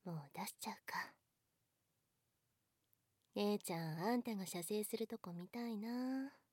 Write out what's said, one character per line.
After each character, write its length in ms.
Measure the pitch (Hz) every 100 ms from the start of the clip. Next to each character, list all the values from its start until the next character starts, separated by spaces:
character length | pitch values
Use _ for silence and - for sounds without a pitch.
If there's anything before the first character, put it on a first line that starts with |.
も 120 | 190 165
う 140 | 143
出 120 | - 196
し 80 | -
ち 80 | 226
ゃ 40 |
う 40 | 202
か。 300 | - - - - _ _ _ _ _ _ _ _ _ _ _ _ _ _ _ _ _ _ _ _ _
姉 240 | - 208 208
ち 140 | -
ゃ 60 | 170
ん、 200 | 160 160
あ 140 | 190
ん 80 | 240
た 140 | 240 208
が 100 | 190
射 160 | 175
精 220 | 170 208
す 100 | 214 220
る 100 | 220
と 100 | 226
こ 160 | -
見 160 | 175 180
た 180 | 240 233
い 120 | 220
な。 520 | 220 240 254 262 269 - _